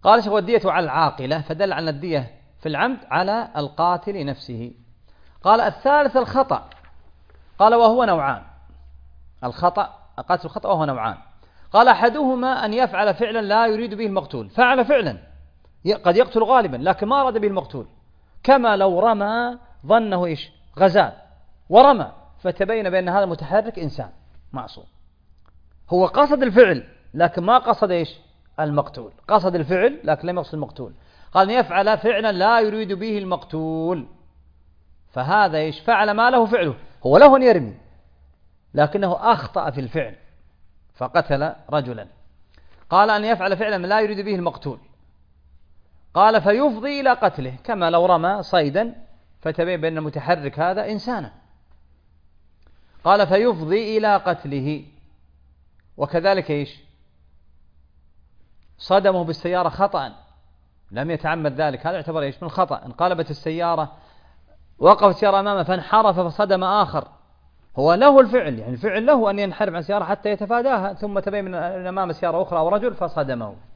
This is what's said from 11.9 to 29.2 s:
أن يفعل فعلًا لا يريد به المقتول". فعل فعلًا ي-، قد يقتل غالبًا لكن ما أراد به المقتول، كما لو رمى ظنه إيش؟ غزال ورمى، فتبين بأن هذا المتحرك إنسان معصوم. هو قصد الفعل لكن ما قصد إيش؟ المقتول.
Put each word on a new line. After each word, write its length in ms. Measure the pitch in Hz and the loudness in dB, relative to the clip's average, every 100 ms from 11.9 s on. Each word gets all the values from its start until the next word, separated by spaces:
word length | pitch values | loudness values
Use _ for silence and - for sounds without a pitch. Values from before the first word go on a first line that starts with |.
| 220 233 285 262 254 254 262 | 6 2 0 -2 -2 -2 -4
أن 100 | 214 | -4
يفعل 400 | 226 233 190 208 | -2 -2 0 -2
فعلًا 260 | 180 226 226 | -2 -4 -4
لا 260 | 202 214 233 | 0 2 2
يريد 280 | 214 233 | -2 -6
به 120 | 208 220 | -6 -4
المقتول". 440 | 190 139 127 101 | -4 -6 -10 -6
فعل 340 | - 247 262 | 2 2 2
فعلًا 340 | 247 285 170 101 - - - _ _ _ | 2 0 0 -8 -16 -20 -20 _ _ _
ي-، 100 | 175 | -4
قد 220 | 208 180 185 | 0 2 2
يقتل 260 | 247 226 | 2 0
غالبًا 340 | 226 262 196 123 | 4 4 2 -2
لكن 300 | 160 185 208 | -2 -2 0
ما 140 | 277 | 0
أراد 180 | 262 220 | 0 0
به 100 | 208 | -2
المقتول، 380 | 190 - 135 - - _ _ _ - | -4 -8 -14 -14 -20 _ _ _ -6
كما 340 | - 269 233 202 | 2 4 4 2
لو 240 | 190 180 | 2 2
رمى 580 | 226 208 202 226 240 240 - - 135 | 2 2 -2 -2 -4 -8 -20 -20 2
ظنه 400 | 226 220 180 180 | 2 2 -2 -2
إيش؟ 260 | 151 - _ - - | -6 -10 _ -20 2
غزال 340 | 190 190 135 - - - - - - | 4 4 2 -4 -20 -20 -20 -20 4
ورمى، 440 | 196 277 240 117 - - - | 8 8 6 -2 -12 -20 -8
فتبين 520 | 185 175 196 226 196 | -8 -4 -4 -2 -2
بأن 180 | 185 180 | -2 0
هذا 160 | 190 | -2
المتحرك 540 | 190 160 151 196 220 180 | -2 -4 -2 -2 -2 -8
إنسان 300 | 151 - 104 - _ - - | -10 -10 -14 -16 _ -20 -16
معصوم. 320 | 135 110 - - _ _ _ _ _ - _ _ _ - | -14 -14 -20 -20 _ _ _ _ _ -20 _ _ _ -4
هو 160 | 180 185 | 0 2
قصد 360 | 254 285 285 | 2 2 2
الفعل 420 | 254 202 214 139 - - - | 4 6 6 4 -6 -20 -16
لكن 280 | 147 170 180 | -2 0 0
ما 160 | 175 254 | 2 2
قصد 320 | 240 220 202 | 2 -2 0
إيش؟ 280 | 175 156 - _ _ _ - | 0 -4 -10 _ _ _ -6
المقتول. 520 | 151 147 - - 113 _ | -2 -2 -4 -12 -18 _